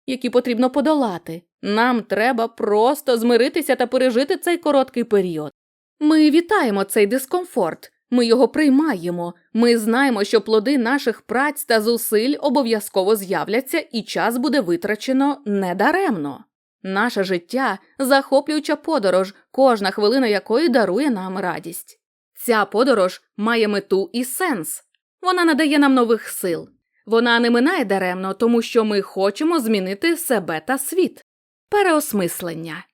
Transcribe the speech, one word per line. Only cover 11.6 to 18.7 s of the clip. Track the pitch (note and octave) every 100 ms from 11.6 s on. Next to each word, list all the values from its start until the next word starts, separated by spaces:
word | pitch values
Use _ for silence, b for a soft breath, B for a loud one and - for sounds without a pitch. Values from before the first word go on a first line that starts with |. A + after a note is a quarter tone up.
та | - A3+
зусиль | G#3+ A#3 - G#3+ B3 C#4+
обов'язково | C#4+ B3+ A#3 A3 - G3 F#3 A3
з'являться, | F#3+ F3 D3 A3 C4 E4 -
і | A3+
час | G3+ F#3 G3 A#3+
буде | C#4 C#4
витрачено | F3+ E3+ G3+ G#3+ - C4 C#4+ C#4
недаремно. | G#3+ G3+ F#3 F#3+ A#3 F4+ F#4+ F#3+ C#3+ C3 - _ _ _
Наше | F#3+ G3 A#3+ G#3
життя — | F#3+ F3+ - B3 C4 G3 b b
захоплююча | C4 C4+ C4+ C4+ C#4+ D4+ D4+